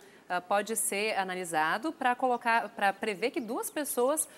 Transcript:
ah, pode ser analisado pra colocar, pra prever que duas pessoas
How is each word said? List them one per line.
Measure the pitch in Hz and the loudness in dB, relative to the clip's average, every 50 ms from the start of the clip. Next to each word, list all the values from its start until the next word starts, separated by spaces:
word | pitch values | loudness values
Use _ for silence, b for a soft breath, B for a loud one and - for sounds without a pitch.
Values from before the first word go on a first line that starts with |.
| b b b b b b | b b b b b b
ah, | 180 175 | -4 -4
pode | - - 202 202 208 208 226 | -2 2 2 2 2 0 -2
ser | 220 - - 202 196 208 220 - | -2 -2 -2 0 0 0 0 0
analisado | 190 190 185 180 180 185 170 165 156 156 160 175 220 233 320 311 | 0 -2 -2 -2 -4 -4 -2 0 2 2 2 2 0 -2 -4 -4
pra | - 269 247 247 | 0 0 0 0
colocar, | - - 254 247 233 - 240 226 233 - 208 | 2 2 0 0 2 2 2 2 2 2 -2
pra | - - 208 196 190 | -2 0 2 2 2
prever | - - 220 208 170 185 254 | 2 -2 -4 -2 0 -2 -2
que | - 339 | -2 -2
duas | 247 202 240 339 453 - | -4 -4 -4 -4 -4 -4
pessoas | - 311 294 269 - - 240 262 302 302 - - B | -4 -4 -4 -4 0 0 2 2 2 0 -2 -4 B